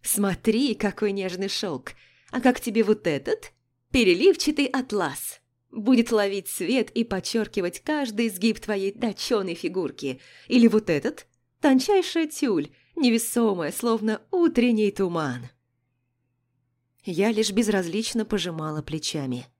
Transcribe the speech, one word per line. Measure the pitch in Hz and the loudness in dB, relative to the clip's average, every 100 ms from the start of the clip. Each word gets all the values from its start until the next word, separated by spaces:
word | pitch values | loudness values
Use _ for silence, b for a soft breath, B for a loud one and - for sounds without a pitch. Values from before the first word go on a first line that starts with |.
Смотри, | - - 202 180 - 220 277 - | -4 -2 0 0 0 2 0 0
какой | 208 - 208 | -4 -2 -2
нежный | 196 190 180 196 | -2 -6 -6 -6
шёлк! | - 196 135 - - b b b | -4 -6 -6 -10 -20 b b b
А | 247 | 2
как | 247 247 | 2 2
тебе | 233 220 | -2 0
вот | 208 214 175 | 2 2 0
этот? | 143 - 427 - _ _ _ _ | -2 -2 -6 -6 _ _ _ _
Переливчатый | 262 208 175 349 339 - 294 285 | 2 4 6 4 4 0 0 0
атлас! | 269 254 208 160 139 - - _ _ _ | -2 -2 -2 -2 -4 -12 -14 _ _ _
Будет | - 208 254 233 | -6 4 4 4
ловить | 220 202 196 - | 2 0 -2 -6
свет | - 175 254 - | -6 0 0 0
и | - | -2
подчёркивать | 226 190 - 233 214 - 175 - | -2 -4 -2 -4 -2 -2 -4 -6
каждый | - 302 269 208 226 | -4 -4 -2 -2 -2
изгиб | 185 226 214 | 0 0 0
твоей | - 208 196 | -4 -4 -4
точёной | 202 233 196 - 220 190 165 | -4 -6 -4 -2 -2 -2 -6
фигурки! | 165 185 160 - 139 127 B B B | -4 -4 -6 -6 -8 -8 B B B
Или | 247 226 | 6 6
вот | 214 214 | 4 0
этот? | 151 262 - - _ _ _ | -2 -2 -8 -20 _ _ _
Тончайшая | 294 262 262 392 339 339 311 | 4 4 4 2 2 -2 -4
тюль, | - 269 175 143 b b - | -2 -2 0 -4 b b 0
невесомая, | 254 226 226 240 226 185 151 | 2 2 0 0 0 0 -4
словно | - 233 226 214 214 _ | -4 -2 0 0 -4 _
утренний | 370 339 - 240 220 208 | 2 2 4 2 4 0
туман». | 202 190 170 147 120 123 _ _ _ _ _ _ _ _ _ _ _ _ _ _ _ | 0 -2 -2 -4 -6 -12 _ _ _ _ _ _ _ _ _ _ _ _ _ _ _
Я | - 165 208 | -6 0 2
лишь | 214 214 | 2 0
безразлично | 196 214 202 170 196 226 233 220 | 2 2 2 0 -4 -2 -4 -2
пожимала | 208 180 160 156 151 | -2 -4 -6 -6 -6
плечами. | 127 156 - 156 135 123 123 | -6 -6 -6 -6 -6 -8 -10